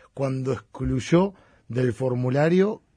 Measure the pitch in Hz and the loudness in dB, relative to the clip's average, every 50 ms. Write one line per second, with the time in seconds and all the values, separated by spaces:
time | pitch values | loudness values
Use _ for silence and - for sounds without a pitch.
0 | _ _ - - 139 135 131 131 131 131 127 110 - _ - - 131 131 131 127 | _ _ -8 -6 -4 -4 -4 -4 -4 -4 -4 -6 -8 _ -10 -6 -4 -2 -2 -2
1 | - - 165 170 190 202 190 - _ _ _ _ _ - 117 127 127 127 113 - | 0 2 4 4 4 2 -2 -10 _ _ _ _ _ -8 -4 -2 0 0 0 -2
2 | 135 127 123 123 123 127 127 143 151 165 175 185 190 208 - - _ _ _ | -2 -2 -2 -2 -2 0 0 2 2 4 4 4 2 2 0 -6 _ _ _